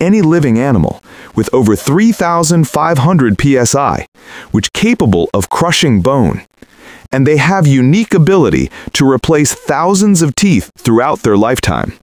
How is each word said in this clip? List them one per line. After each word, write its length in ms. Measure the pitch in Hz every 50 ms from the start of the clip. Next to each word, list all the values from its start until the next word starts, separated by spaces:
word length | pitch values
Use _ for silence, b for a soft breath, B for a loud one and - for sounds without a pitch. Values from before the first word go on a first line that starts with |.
any 220 | 160 180 214 220
living 360 | 175 156 170 170 147 127 110 113
animal, 440 | 131 139 120 90 76 - - - B B B B B B B
with 180 | 113 110 -
over 220 | - 131 117 110 104
three 380 | - - - 143 190 220 233
thousand 560 | - - 180 170 170 170 165 151 175 165 151 -
five 300 | - 147 156 165 170 135
hundred 380 | 123 170 190 156 127 110 98
P 200 | - - 143 135
S 180 | 127 120 - -
I, 320 | 139 143 101 67 - - - _ B B B B B B B
which 200 | B 110 101 -
capable 560 | - - 202 233 247 - 170 110 95 85 82 - -
of 160 | 101 - -
crushing 500 | - - 165 175 156 - 175 143 113 95
bone. 420 | 87 131 139 135 110 73 - - - _ _ B B B B B B B B B B B
And 160 | 127 135 131
they 120 | 147 156 143
have 280 | 139 165 196 190 156
unique 480 | 143 135 131 127 131 170 220 220 - 220
ability 560 | 170 147 190 196 185 139 95 73 65 67 - B B B B
to 180 | B - 139 135
replace 420 | 131 123 - - 165 151 147 -
thousands 680 | - - - - 143 143 165 185 202 185 214 208 196 160
of 140 | 165 143 -
teeth 340 | - 208 196 147 95 - - _ -
throughout 420 | - 120 113 117 127 151 - -
their 160 | - 117 101
lifetime. 580 | 98 107 120 131 - - 104 80 58 - - - -